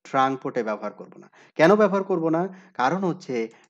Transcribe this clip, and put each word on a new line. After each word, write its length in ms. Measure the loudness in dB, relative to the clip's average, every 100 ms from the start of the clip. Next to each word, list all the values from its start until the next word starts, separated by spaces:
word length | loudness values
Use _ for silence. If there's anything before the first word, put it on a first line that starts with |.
ট্রাঙ্ক 360 | -4 0 0 0
পোর্টে 220 | -6 -4
ব্যবহার 300 | -4 -6 -8
করব 260 | -12 -18 -20
না। 120 | -20 _ _
কেন 200 | 2 4
ব্যবহার 300 | 6 4 2
করব 240 | -2 -2 0
না? 200 | 0 -2 -8 -14
কারণ 300 | -4 -2 0
হচ্ছে 440 | -2 -4 -6 -6 -6 -10 _